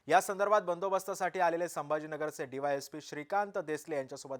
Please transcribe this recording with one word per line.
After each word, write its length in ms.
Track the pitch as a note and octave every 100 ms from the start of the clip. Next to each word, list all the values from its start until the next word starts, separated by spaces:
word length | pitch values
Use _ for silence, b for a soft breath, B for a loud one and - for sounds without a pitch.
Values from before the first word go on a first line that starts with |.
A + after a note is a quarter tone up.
| -
या 80 | F3
संदर्भात 420 | F#3+ F#3+ G3+ G#3+
बंदोबस्तासाठी 800 | F3 E3+ F#3+ F#3+ G3+ F#3+ F3+ F#3
आलेले 280 | E3+ E3+ F3
संभाजीनगरचे 800 | E3 C#3+ D#3 D#3 D3+ D#3 - C3+
डीवायएसपी 520 | C3 C#3+ C#3+ - D#3
श्रीकांत 560 | - D3 D3 G3 G3+ F#3+
देसले 380 | D#3 D3+ - C#3+
यांच्यासोबत 400 | C3 C#3 C3+